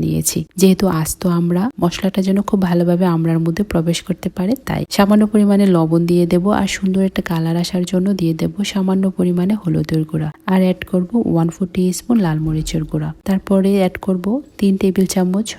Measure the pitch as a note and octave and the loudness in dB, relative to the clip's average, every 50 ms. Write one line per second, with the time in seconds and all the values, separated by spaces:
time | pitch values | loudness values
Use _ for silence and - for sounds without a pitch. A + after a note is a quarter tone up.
0 | D#3+ D#3+ D#3 D#3+ D#3 - - F3 D#3 - _ F3+ F3+ F#3+ F#3 - G3+ F#3 E3 D#3+ | -2 0 -2 -2 -2 -2 -4 -4 -6 -6 _ 2 2 2 4 2 0 0 0 -2
1 | D#3+ - - - - F3+ E3+ F3 F3 E3+ F3 F3+ G3 B3+ - - E3+ F3 - - | -4 -4 -6 -4 -2 0 0 0 0 0 0 0 -2 -4 -2 -2 -2 -2 -2 -2
2 | - F#3+ - G3+ F#3 F#3+ F#3+ G3 G#3 - - G3 F#3 F3 F3 F3 F3 F3 F3 F3 | -4 -2 0 0 0 0 0 -2 0 0 0 0 0 2 2 2 2 2 2 2
3 | F#3+ F3+ E3+ E3 E3 E3 E3 E3 E3 E3 E3 - G#3 G#3 - E3+ D#3+ E3+ E3+ - | 2 2 2 2 0 0 0 0 0 0 -2 -2 -4 -2 -2 -2 0 0 -2 -2
4 | - - F3 - - F#3 - - F3+ G3 C4 - - - - - - - - - | -4 -8 -8 -6 -8 -8 -6 -4 -4 -2 -4 -4 -6 -6 -6 -6 -6 -2 0 0
5 | G3+ G3 G#3 G#3+ G#3+ G#3 - G#3 G#3 G3+ G3+ G3+ G3+ G3 F3+ E3 D#3+ D#3+ E3 E3+ | 2 4 4 4 4 4 2 2 4 4 4 4 4 4 4 2 2 2 2 2
6 | E3+ E3+ F3 F3 F3 E3+ F3+ F3 F3+ G#3 G#3 - G3+ F#3+ - - G3 F#3+ F#3 F#3+ | 2 2 2 2 2 4 2 2 2 2 0 0 0 -2 -4 -2 -2 0 0 2
7 | F#3+ F#3+ - - F#3+ - F3 E3 D#3+ E3 E3 F3 F3 - - F3+ F3+ E3+ - F3+ | 0 0 0 -4 -4 -2 -2 -2 0 0 0 -2 -2 -2 -2 -2 -2 0 0 0
8 | F#3 G3+ G3+ F3+ F3 E3 D#3+ D#3+ E3+ E3+ D#3+ F#3+ G3+ - - G3 F#3+ F#3+ F#3+ F#3+ | 0 0 0 0 0 -2 0 -2 -2 -4 -4 -4 -4 -4 -2 -2 0 0 0 0
9 | F#3+ F#3+ F#3 - F3+ F3+ F3+ F3 F3+ F#3+ G#3+ G#3 - E3+ D#3 D#3 D#3 D#3 D#3+ D#3+ | 0 0 0 0 0 0 0 0 0 0 0 -2 -2 -2 -2 -2 0 0 -2 -2
10 | D#3 D#3 - D#3+ D#3 D3+ D3+ - _ - F#3+ F#3+ F#3 F#3 F3+ F#3 - - - F3+ | -2 -2 -4 -4 -4 -6 -8 -10 _ -2 0 2 2 2 0 -2 -4 -4 -2 -2
11 | F3+ F3 A#3 A#3+ A3 - E3+ E3 E3 E3 D#3+ - F#3+ F3 - F#3+ F#3 F#3 F#3 - | -2 0 -2 -2 0 0 0 0 0 0 -2 -4 -6 -4 -2 -2 -2 0 -2 -4
12 | - - A#3+ A3+ F#3+ E3 D#3 D#3 D#3 D#3 D#3 D#3 D#3+ - - D#3+ D#3 D3+ - D3+ | -2 0 0 2 2 0 0 -2 -2 -2 -2 -4 -4 -4 -4 -4 -4 -4 -4 -4
13 | D3+ D#3 D#3+ - - - F#3+ F#3+ - - G3 G3 F#3+ G3 G3+ G3 F#3+ F#3 F#3 - | -4 -6 -8 -6 -4 -2 -2 -2 0 2 2 2 4 4 2 2 2 0 -2 -4
14 | - G3 F#3+ F3+ F3 G3 A3+ C#4+ D4 - - - G3+ G3 F#3+ F#3+ - F#3+ F3+ F#3+ | -4 -2 -2 -2 -2 -2 -4 -4 -6 -10 -4 0 2 2 2 2 2 2 2 2
15 | F#3 F3+ - F#3+ F3+ F3+ F3+ G3+ A3+ - - | 2 2 2 0 0 0 0 -2 -2 -4 -8